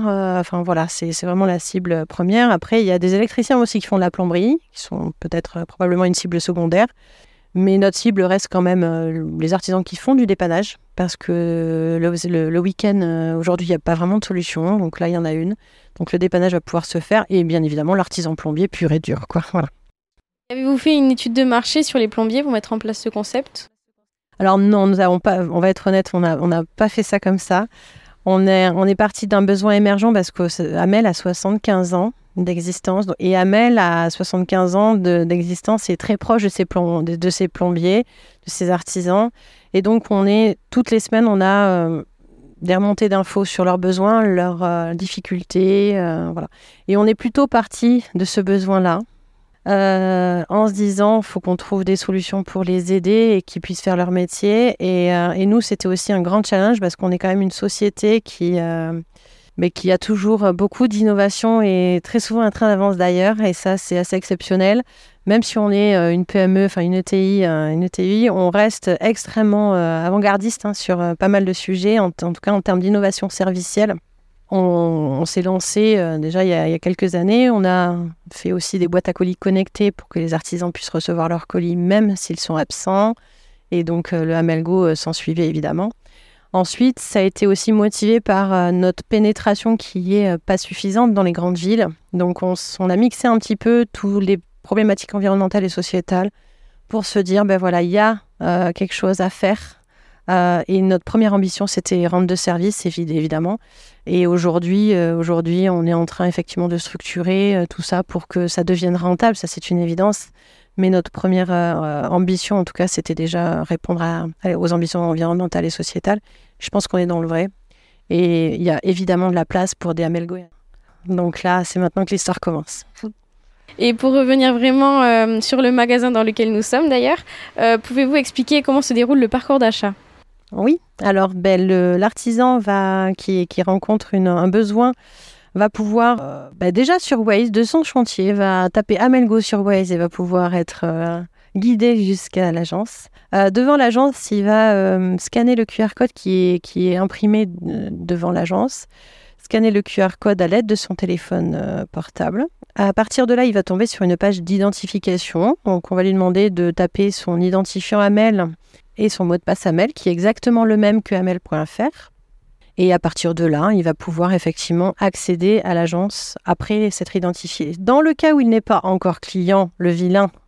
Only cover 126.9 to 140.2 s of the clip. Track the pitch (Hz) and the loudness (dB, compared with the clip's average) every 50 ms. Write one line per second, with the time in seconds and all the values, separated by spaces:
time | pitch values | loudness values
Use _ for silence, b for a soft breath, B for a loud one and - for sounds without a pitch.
126.9 | 262 247 240 254 226 - - B B B B B B - 226 233 233 220 - - | 2 2 2 2 0 -2 -4 B B B B B B 0 2 2 2 2 0 -4
127.9 | 247 262 269 262 285 294 254 - - - 247 - 294 294 277 - 262 277 277 - | 0 0 0 2 2 0 0 -2 -2 -4 -2 0 0 0 2 2 0 0 2 0
128.9 | 254 226 233 240 285 277 247 214 - 254 - - 277 269 247 226 220 - - 202 | 0 0 2 4 4 4 4 2 0 -2 0 0 2 2 2 2 0 0 -4 -4
129.9 | 196 - b b b b b _ _ _ _ - 208 - 190 254 320 349 _ _ | -6 -6 b b b b b _ _ _ _ -12 -6 -2 0 0 0 0 _ _
130.9 | _ - 202 202 196 190 190 190 185 180 175 190 190 180 185 185 190 185 180 180 | _ -4 -2 0 2 2 2 0 -2 -2 0 2 2 4 4 4 4 4 4 2
131.9 | 180 180 196 226 - - - 247 226 226 247 254 254 240 202 208 196 196 196 190 | 2 2 0 0 -2 -4 -4 -2 0 2 2 2 2 2 0 0 0 0 0 0
132.9 | 190 190 190 190 190 - - - 190 180 175 - - - 180 190 185 196 - - | 0 0 0 -2 -2 -4 -4 -2 -2 -2 -2 -2 -2 -4 0 0 0 -2 0 0
133.9 | 214 214 - - - 190 185 185 175 175 175 190 185 220 220 202 208 220 247 254 | -2 -2 -2 -2 0 0 2 2 2 2 2 2 2 2 2 2 2 2 2 2
134.9 | 254 b b b b b b b b b b b b 185 208 214 - - 214 208 | 0 b b b b b b b b b b b b 0 0 0 0 -2 -4 0
135.9 | 214 233 233 240 240 220 139 135 139 139 135 135 - - 180 180 180 208 262 277 | 2 2 4 2 2 0 -4 -8 -12 -14 -16 -16 -8 -2 -2 0 2 2 2 4
136.9 | 359 370 - - 277 233 220 220 208 202 240 233 202 220 233 220 - 320 311 - | 2 0 2 0 0 0 2 2 2 2 2 2 2 2 0 2 2 0 0 2
137.9 | - 254 240 - - - 185 190 202 202 196 190 185 185 185 180 - 214 208 - | 0 0 0 0 0 -2 0 0 2 2 2 2 2 2 0 0 0 0 0 0
138.9 | 214 180 220 254 262 254 247 220 220 226 208 - - 202 196 202 202 190 190 180 | 0 2 4 4 4 4 4 4 2 0 0 0 0 0 2 2 2 2 2 0
139.9 | 180 170 170 175 - - | 0 -2 -2 -2 -2 -4